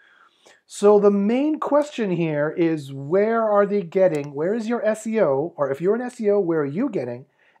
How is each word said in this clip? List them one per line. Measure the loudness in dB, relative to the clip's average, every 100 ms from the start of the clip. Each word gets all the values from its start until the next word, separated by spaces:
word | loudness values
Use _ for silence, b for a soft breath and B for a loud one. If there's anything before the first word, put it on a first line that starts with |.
| b b b b b b b
So | 0 4 6
the | 6
main | 4 2 0 0 -2
question | 0 0 0 -4 -2
here | -2 -2 0 -2 0
is, | 0 -2 -6
where | -12 -2 0 2 0
are | 2 2 2
they | 0
getting, | -2 2 2 2 -4
where | -4 -2
is | -2 -4
your | -2
S | -2 -4 -2
E | 0
O, | 2 2 -2 -2
or | -4
if | -2
you're | -2
an | -2
S | -4 -4
E | 0
O, | 0
where | 0 0
are | -2
you | -2 -4
getting? | -4 -6 -10 -14 _ _ -10